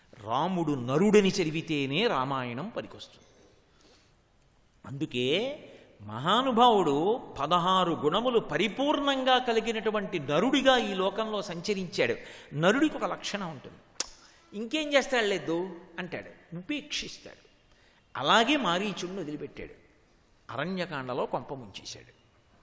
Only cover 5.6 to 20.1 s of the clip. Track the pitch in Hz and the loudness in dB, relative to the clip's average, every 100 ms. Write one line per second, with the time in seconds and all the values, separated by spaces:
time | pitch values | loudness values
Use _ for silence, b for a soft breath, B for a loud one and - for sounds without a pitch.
5.6 | B B B - 104 110 151 220 269 226 | B B B -18 -12 -4 2 2 2 6
6.6 | 247 208 165 139 180 254 - - 143 175 | 6 6 4 2 2 0 -4 -6 0 2
7.6 | 175 185 175 143 147 190 247 233 - 151 | 4 4 2 2 0 0 2 0 0 0
8.6 | 214 196 285 302 285 269 262 254 247 226 | -2 0 0 0 0 0 2 2 4 0
9.6 | 226 220 220 214 190 175 135 147 240 277 | 0 -2 -2 -2 -4 -4 0 2 4 4
10.6 | 262 254 214 190 190 196 220 208 - 170 | 6 4 2 0 -2 -2 -4 -4 -6 -8
11.6 | 170 196 175 - 123 113 B B B 143 | -4 -4 -4 0 0 0 B B B 2
12.6 | 170 247 302 294 208 170 - 208 180 127 | 4 4 2 0 -4 -4 -6 -6 -8 -10
13.6 | - - _ _ - B B B B 202 | -16 -20 _ _ -10 B B B B -10
14.6 | 226 302 294 277 254 247 208 190 143 170 | -6 -4 0 0 2 2 2 0 -2 -2
15.6 | 190 180 - - 180 120 98 - - 170 | -4 -10 -14 -12 -10 -10 -12 -20 -16 -14
16.6 | 180 294 - - - - - - - _ | -8 -8 -6 -8 -8 -14 -18 -20 -20 _
17.6 | _ b b b b 120 139 202 233 302 | _ b b b b -4 4 4 4 2
18.6 | 208 175 208 180 175 196 147 147 143 - | 2 0 -2 -6 -8 -8 -8 -8 -10 -12
19.6 | 82 - _ _ _ | -16 -18 _ _ _